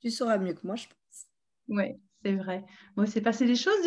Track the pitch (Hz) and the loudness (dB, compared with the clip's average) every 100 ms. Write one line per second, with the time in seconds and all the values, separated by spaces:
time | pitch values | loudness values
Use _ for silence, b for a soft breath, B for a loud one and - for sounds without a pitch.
0 | 233 220 233 214 185 165 180 226 - _ | -8 -4 0 0 0 -6 -6 -8 -10 _
1 | _ - - _ _ _ - 202 190 - | _ -20 -20 _ _ _ -6 -2 -2 -4
2 | _ _ 202 196 185 185 - b b - | _ _ -2 -2 -2 -6 -8 b b 0
3 | 208 220 220 226 240 247 370 415 | 0 2 0 2 2 2 2 4